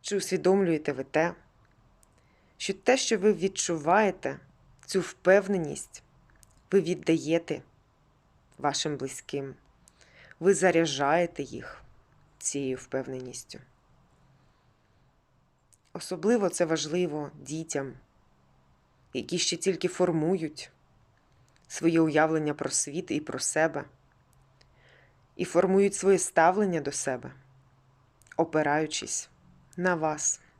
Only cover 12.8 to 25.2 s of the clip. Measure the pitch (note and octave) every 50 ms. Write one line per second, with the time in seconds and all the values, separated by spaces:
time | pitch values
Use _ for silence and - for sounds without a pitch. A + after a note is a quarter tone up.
12.8 | - - - C3 C3 C3 C3 B2+ B2+ B2+ A#2+ - - _ - - - _ _ _
13.8 | _ _ _ _ _ _ _ _ _ _ _ _ _ _ _ _ _ _ _ _
14.8 | _ _ _ _ _ _ _ _ _ _ _ _ _ _ _ _ _ _ _ _
15.8 | _ _ _ E3+ - - F#3 E3 D#3+ G#3 A#3+ A#3 G3+ F3 - - F3 D#3 D#3+ D#3
16.8 | C3+ D#3 D#3 F3+ F3+ E3 D3 D3+ D3 C#3+ - D3 C#3+ C3 D3 D#3+ D#3+ D#3+ - C#3+
17.8 | C#3 C3+ A#2 - _ _ _ _ _ _ _ _ _ _ _ _ _ _ _ _
18.8 | _ _ _ _ _ _ _ C3+ G#2 - E3 F3 - - - E3 - F#3+ F#3 D#3+
19.8 | - F3 - - F3+ E3+ D#3+ D#3+ D3+ E3 F#3+ F3+ D#3+ D3 - - - - _ _
20.8 | _ _ _ _ _ _ _ _ _ _ _ _ _ _ _ _ _ _ - -
21.8 | D#3 E3 E3 E3 D#3+ D#3+ C#3+ D3+ D#3 D#3 D#3+ D#3 D#3 D3+ D3 D3+ C#3+ C3 - -
22.8 | - - C#3 B2 - - - D3 D3+ - - C3 - - - D#3+ D#3 E3 D3 C#3+
23.8 | C#3+ - _ _ _ _ _ _ _ _ _ _ _ _ _ _ _ _ _ _
24.8 | _ _ _ _ _ _ _ _